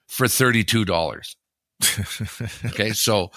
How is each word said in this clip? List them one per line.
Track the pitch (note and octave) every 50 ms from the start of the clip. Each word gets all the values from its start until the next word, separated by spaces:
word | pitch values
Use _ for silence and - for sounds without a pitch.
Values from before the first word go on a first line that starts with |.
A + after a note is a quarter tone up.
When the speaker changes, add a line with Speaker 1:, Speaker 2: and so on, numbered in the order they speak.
| _ -
Speaker 1:
for | - - C3 A#2+
thirty-two | - - C3 B2+ A#2+ A2+ G#2 - A#2 A2+ G#2+
dollars. | F2+ F2+ E2+ E2 D2+ A1 G1+ - - - - _ _ _ _ _ _ _ _
Speaker 2:
<laughs> | - - - - G2 - - - A2+ G2+ - - A#2 A2 - - - A2+
Speaker 1:
Okay, | - - G#2 A2
so, | G#2+ - - - A2 G2+ F2+ - -